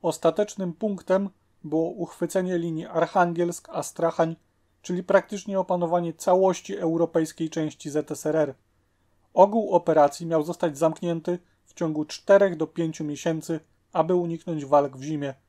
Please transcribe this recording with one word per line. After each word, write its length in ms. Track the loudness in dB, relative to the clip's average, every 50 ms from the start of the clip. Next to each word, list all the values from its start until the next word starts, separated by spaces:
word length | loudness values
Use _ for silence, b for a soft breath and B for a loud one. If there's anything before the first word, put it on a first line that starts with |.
| -2
Ostatecznym 680 | -4 -4 2 0 0 2 2 -2 -4 -2 -6 -6 -6 -6
punktem 580 | _ -4 -4 -4 -4 -2 0 0 0 0 -2 _ _ _ _ _ _ _
było 260 | -4 -2 0 0 -2
uchwycenie 680 | -4 -8 -10 -10 -6 -6 -6 -2 -2 -2 -2 0 -2 -2
linii 280 | -2 -4 -6 -6 -8
Archangielsk, 840 | -4 0 0 0 0 2 2 2 2 2 -2 -2 -2 -2 -8 _ -10
Astrachań, 680 | -8 -8 -8 -8 -6 -2 -2 -2 2 0 0 -2 -2 _ _ _ _ _ _ _ _ _ _
czyli 200 | -6 -6 -6 -4
praktycznie 580 | 2 2 2 2 2 -10 -10 -8 -4 -4 -4
opanowanie 520 | -2 -2 -2 -2 0 0 0 0 0 -2 -6
całości 640 | _ 0 2 4 4 4 4 2 0 -6 -12 -8
europejskiej 760 | -4 -2 -2 0 0 0 0 0 -2 -2 -2 -6 -8 -8 -6
części 400 | -4 -4 -6 -6 -6 _ -14 -6
Z 200 | -4 -4 -4 -4
S 160 | -8 -6 -4
R 100 | -2 0
R. 180 | 0 0 -2 -4 _ _ _ _ _ _ _ _ _ _ _ _ _ _ _ _
Ogół 360 | 6 6 8 6 0 -2 4
operacji 560 | 2 2 4 4 6 6 6 6 4 -2 -6
miał 160 | -2 0 0 0
zostać 360 | 0 -4 -2 -2 -4 -2 0
zamknięty 600 | 0 0 0 -2 -4 -4 -4 -4 -2 -4 -4 -4 _ _ _ _ _
w 100 | _ _
ciągu 300 | -6 -4 -4 -2 -4 -6
czterech 520 | -6 -8 -16 _ 6 6 6 6 4 2
do 100 | -2 -6
pięciu 380 | -6 _ -4 -4 -4 -4 -4 -6
miesięcy, 560 | -8 -8 -4 -4 -4 -4 -4 -4 -6 -8 -8 _ _ _ _ _ _ _
aby 220 | -2 0 2 2
uniknąć 500 | 0 0 -2 -6 -8 -6 -6 -6 -6 -2
walk 320 | 4 4 4 4 2 -4
w 60 | -8 -8
zimie. 320 | -6 -6 -6 -6 -8 -8 _ _